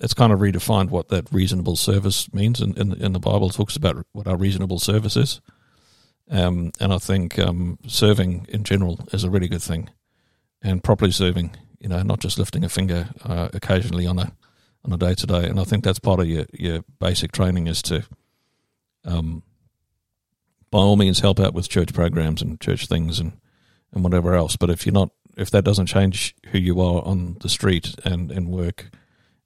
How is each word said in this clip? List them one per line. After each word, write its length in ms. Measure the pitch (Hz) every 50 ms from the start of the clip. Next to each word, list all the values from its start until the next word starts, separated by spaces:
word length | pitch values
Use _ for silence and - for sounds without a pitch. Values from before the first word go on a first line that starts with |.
it's 140 | - - -
kind 180 | - 127 113 104
of 80 | 95
redefined 500 | 104 101 92 92 - - 113 101 95 90
what 180 | - 90 - -
that 220 | 98 90 80 - -
reasonable 440 | 95 95 95 95 92 85 - 87
service 560 | 78 - - 98 98 98 98 95 - - - -
means. 280 | 101 101 110 120 120
In, 160 | 113 101 92
in, 160 | - - 101 92
in 180 | 90 - 101 92
the 60 | 90
Bible, 280 | 90 107 101 101 101 90
it 40 | 87
talks 220 | - 104 - -
about 280 | - - 90 - - 85 - _
what 140 | 101 104
our 100 | 101 95
reasonable 420 | 87 95 98 98 92 95 92 92 85
service 380 | - - 101 107 107 110 -
is. 240 | 110 127 139 - - _ - _ _ _ _ _ _ _ _ _ _ _ _ _ _ _ _
Um, 420 | 151 95 90 90 90 87 85 82 - -
and 120 | - 98 95
I 60 | 90
think, 400 | - - 98 95 90 87 - -
um, 400 | 92 90 87 87 90 87 90 - -
serving 600 | 110 - - 147 - 107 107 95 90 87 87 87 -
in 160 | - 107 101
general 360 | - 98 98 98 90 85 - - - -
is 100 | 101 107
a 60 | 90
really 180 | 92 98 90 87
good 140 | 92 87 -
thing, 280 | - 90 82 76 - - _ _ _ _ _ _ _ _ _ _ _ _ _ -
and 200 | 104 92 92 -
properly 300 | - 107 98 110 95 90
serving, 420 | - 98 90 90 87 87 80 - - - _ _ _
you 100 | - 101
know, 140 | 90 87 95
not 160 | 101 98 98
just 180 | - 98 - -
lifting 260 | 98 - - - 160
a 40 | 92
finger, 420 | - - 95 95 87 87 87 - - - -
uh, 240 | - 85 85 85 - -
occasionally 540 | 95 - - 95 92 92 - 85 87 87 87
on 100 | 90 87
a, 140 | 90 - - _ _ _ _ _ _ _ _ _ _
on 80 | - 90
a 40 |
day-to-day. 500 | 85 87 87 90 - - - 87 90 85 87
And 120 | 82 95
I 40 | 95
think 200 | - 110 101 -
that's 160 | 98 92 -
part 180 | - - 95 90
of 80 | 90
your, 200 | 82 82 80 73 - -
your 280 | - 82 87 82 82 - - _ _
basic 320 | - 90 90 - - 80 -
training 360 | - 98 90 90 90 85 82
is 120 | 82 - -
to, 220 | - 82 76 - - - _ _ _ _ _ _ _ _ _ _ _ _ _ _ _ _ _ _
um, 380 | - 87 85 82 80 80 80 - _ _ _ _ _ _ _ _ _ _ _ _ _ _ _ _ _ _ _ _ _ _ _ _ _
by 80 | - 104
all 180 | 95 101 101
means 240 | 101 101 95 92 -
help 180 | - 101 95 -
out 160 | 98 92 -
with 140 | 85 87 -
church 240 | - 95 85 82 -
programs 480 | - 87 85 80 82 80 78 80 - -
and 180 | - 80 -
church 280 | - - - - - -
things 320 | 87 85 80 82 85 -
and, 140 | 82 80 - - _ _ _ _ _ _ _ _ _ _ -
and 100 | 95 90
whatever 320 | 90 90 90 85 90 90
else. 220 | 90 82 - -
But 140 | - - 87
if 140 | 85 - -
you're 80 | 101 101
not, 180 | 101 95 - - _ _ - _
if 160 | - 104 - -
that 120 | 104 92
doesn't 220 | 107 101 98 92
change 480 | 87 - 107 98 95 92 101 - - - _ _ -
who 80 | - 95
you 220 | 90 90 87 90
are 220 | 90 90 87 87 -
on 320 | 92 98 92 90 87 87 -
the 80 | - 92
street 460 | - - - 101 90 85 - - - - -
and 280 | 95 90 87 87 73 67
in 180 | 95 87 85
work 400 | 90 90 87 85 - - - - - - _ _ _ _ _ _ _ _ _